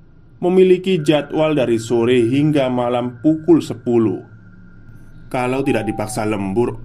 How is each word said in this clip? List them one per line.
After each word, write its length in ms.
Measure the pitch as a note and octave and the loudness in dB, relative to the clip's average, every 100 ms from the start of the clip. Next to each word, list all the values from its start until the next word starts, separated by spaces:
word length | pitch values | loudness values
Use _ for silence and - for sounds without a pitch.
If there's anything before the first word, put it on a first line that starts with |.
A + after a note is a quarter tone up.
| - - - - | -20 -20 -20 -4
memiliki 560 | F3+ F#3 F#3 F3+ F#3 F3+ | 2 4 6 4 2 0
jadwal 560 | D3+ D3 C#3 D3+ D#3 | 2 0 0 -2 0
dari 240 | D3 A#2+ A#2 | 0 0 -2
sore 480 | A2+ A#2+ A#2 B2+ A#2 | 0 0 2 2 2
hingga 400 | C#3 D3+ D3 B2+ | 0 0 0 0
malam 480 | B2 A#2+ B2 B2 B2 | -2 -2 -2 -4 -2
pukul 400 | D#3 D#3 F3+ D#3 | 0 0 2 2
sepuluh. 640 | - A#2 B2 A#2 G#2+ F#2 - - - - - - - - - - - | 0 -8 -2 0 0 -2 -10 -20 -20 -20 -20 -20 -20 -20 -20 -20 -10
Kalau 320 | B2+ B2 C3+ | -6 -2 -2
tidak 240 | C#3 A#2 G#2 | 0 -2 -2
dipaksa 400 | G#2 G#2 B2 G#2+ | -6 -6 -4 -4
lembur 560 | G#2+ G2 G#2 A#2+ A#2 | -4 -2 -2 -2 -4